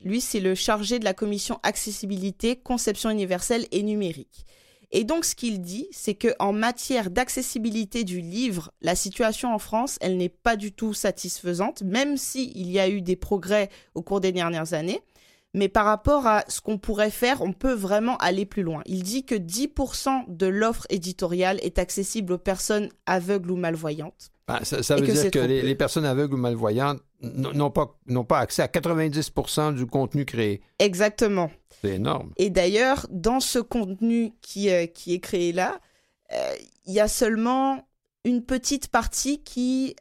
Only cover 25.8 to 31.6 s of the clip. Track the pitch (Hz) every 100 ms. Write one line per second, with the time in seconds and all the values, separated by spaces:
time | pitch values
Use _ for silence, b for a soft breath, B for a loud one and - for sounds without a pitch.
25.8 | 143 170 147 131 147 135 120 117 113 110
26.8 | 139 139 _ _ - - 135 143 143 160
27.8 | 147 - - 123 113 151 120 - 139 170
28.8 | 165 160 160 147 147 - - - 151 139
29.8 | 123 139 131 143 135 117 107 101 b b
30.8 | 202 180 208 214 220 190 165 -